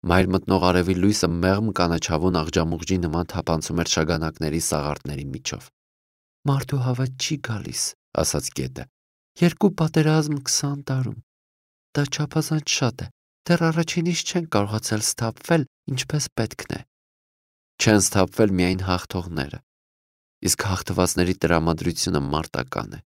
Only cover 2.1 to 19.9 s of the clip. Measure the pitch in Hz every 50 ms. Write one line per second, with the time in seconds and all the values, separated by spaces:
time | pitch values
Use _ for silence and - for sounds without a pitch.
2.1 | 85 78 82 95 92 85 78 80 - 92 82 80 87 80 85 - 95 92 87 82
3.1 | 76 82 85 80 - 90 82 - 82 80 78 - 85 85 85 - - - 80 76
4.1 | 87 80 80 80 76 - 82 78 73 82 80 - 82 76 71 73 73 - _ -
5.1 | 73 69 71 69 67 - 131 - - - - - _ _ _ _ _ _ _ _
6.1 | _ _ _ _ _ _ _ 143 139 139 127 - 143 135 123 127 123 120 131 131
7.1 | 131 - - - 156 143 - - 113 101 - - - - - - - _ _ _
8.1 | _ - 78 - - 71 67 - - - 67 64 65 65 62 - _ _ _ _
9.1 | _ _ _ _ _ - 175 175 165 - 214 202 196 - 165 156 - 160 156 156
10.1 | 156 156 151 151 151 143 131 - - - - 143 143 143 139 - 135 131 127 113
11.1 | 107 110 - _ _ _ _ _ _ _ _ _ _ _ _ _ _ 143 143 143
12.1 | - - 151 147 - 160 156 - 160 156 151 - - - 139 120 - - - -
13.1 | _ _ _ _ _ _ _ - 175 170 170 165 160 165 170 160 - 180 165 175
14.1 | 175 160 - - - 180 165 160 - 104 101 101 107 110 - - 110 107 110 -
15.1 | - - 120 113 110 - - - 170 160 135 - _ _ _ - 139 127 - -
16.1 | - 151 135 - _ - 113 104 - - - - - - - _ _ _ _ _
17.1 | _ _ _ _ _ _ _ _ _ _ _ _ _ _ - 113 107 104 87 -
18.1 | - 101 92 95 - - 113 104 98 90 90 90 92 92 92 95 90 87 - -
19.1 | - 95 85 87 85 76 67 71 - - _ _ _ _ _ _